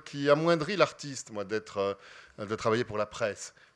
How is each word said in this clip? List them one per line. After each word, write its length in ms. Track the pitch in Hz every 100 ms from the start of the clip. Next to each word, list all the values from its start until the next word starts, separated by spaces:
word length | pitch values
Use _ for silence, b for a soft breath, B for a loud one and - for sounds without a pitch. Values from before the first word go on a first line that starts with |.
| -
qui 240 | 147 143
amoindrit 460 | 147 165 170 165 202
l'artiste, 560 | 151 - 143 131 -
moi, 120 | 107
d'être, 540 | 98 107 - 104 98 98 B B B -
euh, 80 | 104
de 100 | 107
travailler 280 | 117 110
pour 160 | 110 107
la 80 | 104
presse. 480 | - 113 95 - - B